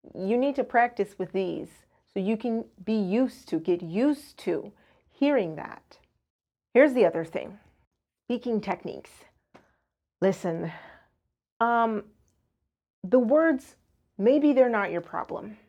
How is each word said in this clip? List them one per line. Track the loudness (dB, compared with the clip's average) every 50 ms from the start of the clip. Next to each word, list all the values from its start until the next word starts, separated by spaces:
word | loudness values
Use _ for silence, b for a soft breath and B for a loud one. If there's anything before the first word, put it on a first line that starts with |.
| -20 -16 -12 -8
You | -4 -2 0 0
need | 0 0 -2
to | -2 -4
practice | 0 2 2 2 2 0 -4 -6 -6 -4 -10
with | -10 -6
these | -4 -4 -4 -4 -6 -8 -10 -12 -18 _ _ _ _ _ _ _
so | _ -4
you | -2 -2 -2
can | -2 -2 -4 -4 -4 -6 -8 _ _
be | -4 -2 -2
used | 0 0 0 2 0 0 0 -2 -12 -10 -6
to, | -6 -4
get | 0 0 -2 -2
used | -2 -4 -2 0 0 0 0 -2 -8 -20 -20 -10
to | -6 -4 -4 -4 -6 -10 b b b b b b b b
hearing | _ _ 0 2 2 2 0 -2 -6
that. | -10 -12 -14 -16 -18 _ _ -20 _ _ _ _ _ _ _ _ _ _ _ _ _ _ _
Here's | _ 6 6 6 6
the | 4 2
other | 4 2 0 -6
thing. | -6 -8 -10 -10 -10 -16 -20 _ _ _ _ _ _ _ _ _ _ _ _ _
Speaking | -8 -8 -6 -4 -4 -4 -4
techniques. | -4 -4 -8 -8 -8 -14 -14 -14 -18 -20 -20 -20 -20 _ _ _ _ _ b b b b b b b _ _ _ _ _ _ _
Listen, | 0 0 0 -2 -4 -6 -4 -4 -8 -10 B B B B B B B B _ _ _ _ _ _ _ _ _ _
um, | 0 0 2 2 2 0 0 -4 -8 -12 _ _ _ _ _ _ _ _ _ _ _ _ _ _ _ _ _ _ -2
the | 2 2 4
words, | 4 4 4 4 4 4 2 0 -4 -14 -20 _ _ _ _ _ _ _ _ 0
maybe | 2 4 4 4 4 4
they're | 6 6 4 4
not | 2 -2 -2 -2
your | -4 -6
problem. | -8 -6 -10 -10 -8 -8 -10 -12 -12 -14 -18 -20 _